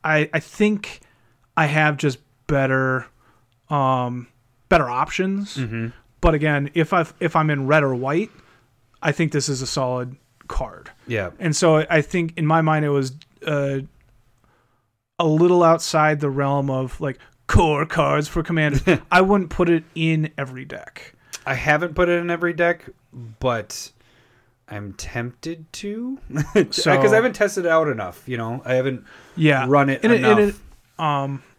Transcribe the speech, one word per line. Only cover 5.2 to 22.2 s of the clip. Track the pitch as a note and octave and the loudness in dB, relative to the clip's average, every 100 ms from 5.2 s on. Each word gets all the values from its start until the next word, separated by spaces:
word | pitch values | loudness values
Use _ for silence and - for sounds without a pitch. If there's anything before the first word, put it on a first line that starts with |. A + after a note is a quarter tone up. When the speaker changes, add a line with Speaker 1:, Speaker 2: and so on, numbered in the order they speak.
| F#3+ G3 G3+ - | -2 -2 -6 -6
Speaker 2:
Mm-hmm. | A#2 A2+ A#2 - _ - | -6 -6 -8 -10 _ 0
Speaker 1:
But | E3+ | 2
again, | D3+ D3+ D3 C#3+ | 2 2 0 -2
if | E3+ D#3+ | -2 0
I've, | F#3 D#3 - | 0 -2 -4
if | E3+ | -2
I'm | D#3+ D#3 | 0 0
in | C#3 C3+ | 0 2
red | D#3 | 2
or | C#3 | 2
white, | B2+ C3 E3 A3 _ _ _ _ _ _ - | 0 -2 -2 -4 _ _ _ _ _ _ -6
I | D#3 | -2
think | C#3+ D#3+ | 0 -2
this | D3+ C3+ | -2 -4
is | B2+ | -6
a | C3 | -6
solid | C#3+ B2+ B2+ B2 C3 _ _ - | -4 -4 -4 -8 -14 _ _ -8
card. | - - E2+ - - - | -8 -8 -12 -20 -16 -6
Speaker 2:
Yeah. | A2 F2+ - | -6 -6 -6
Speaker 1:
And | F3 D3 | -4 2
so | E3+ D#3 D3+ | 4 4 4
I | D#3+ | 0
think | - F3+ E3 E3 | 0 -4 -4 -2
in | D#3 | 0
my | D#3+ | 2
mind | D#3 D#3 | 2 0
it | D3 | 0
was, | C#3+ C3 C#3+ _ - | -2 -2 -8 _ -12
uh, | - D3 C#3 C3+ C#3 _ _ _ _ _ _ _ _ _ _ _ _ - | -6 -4 -4 -6 -10 _ _ _ _ _ _ _ _ _ _ _ _ -2
a | E3 | 0
little | D#3 F3 F3 | 4 4 6
outside | E3 E3 - D#3+ D3+ D3+ | 6 4 0 2 2 0
the | D3 | -2
realm | C3+ C#3 C#3+ C#3 | -2 -2 0 -2
of, | C3 B2+ - | -2 -4 -6
like, | C#3+ - - _ - | -8 -8 -16 _ 0
core | - E3 D3 D#3 | 2 4 0 -2
cards | D#3+ C#3+ D3 D3+ | 0 0 0 -2
for | E3+ | -4
Commanders. | D#3+ E3 D3+ C#3 - - | -2 0 0 0 2 0
Speaker 2:
<laughs> | - | 2
Speaker 1:
I | F3+ | 2
wouldn't | F#3+ G3+ E3+ | 4 2 0
put | - F3 | 0 2
it | E3 E3 | 2 -2
in | E3 D#3+ D#3+ D#3 - | -4 0 0 -2 -6
every | C3 B2+ | -10 -12
deck. | C3+ - - - - _ _ - - | -14 -16 -16 -20 -20 _ _ -10 -6
Speaker 2:
I | |
haven't | B2 D3+ D3+ E3+ | -4 0 0 0
put | D#3 F3 | 0 0
it | F3 | 0